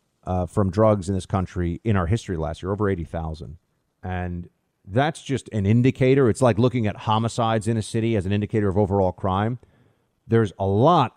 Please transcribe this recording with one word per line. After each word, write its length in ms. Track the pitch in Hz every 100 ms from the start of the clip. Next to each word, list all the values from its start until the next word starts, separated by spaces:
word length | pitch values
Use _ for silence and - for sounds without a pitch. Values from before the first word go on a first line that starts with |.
| _ _
uh, 220 | - 92 87
from 240 | - 98
drugs 400 | 85 110 104 85
in 60 | 95
this 100 | -
country 560 | 98 90 90 87 85
in 120 | 113 98
our 80 | 85
history 320 | 117 - 82
last 240 | 78 80
year, 100 | 90
over 180 | 101 104
eighty 140 | 90
thousand. 540 | 78 85 80 78 65 80 _ _ _ _
And 440 | 92 90 90 87 87 _ _ _ -
that's 360 | 101 147 -
just 280 | - 127 -
an 140 | 110 98
indicator. 640 | 117 123 - 131 135 123
It's 120 | 98
like 180 | 123 98
looking 280 | 123 127 104
at 80 | -
homicides 720 | - 110 113 - 113 113 107
in 80 | 113
a 60 |
city 340 | - 117 113 110
as 100 | 90
an 60 |
indicator 380 | 104 104 113 101
of 80 | 92
overall 340 | 98 98 92
crime. 480 | - 98 92 110 127 _ _ _ _ _ _ -
There's 240 | 113 107 -
a 60 | 98
lot 480 | 101 143 175 117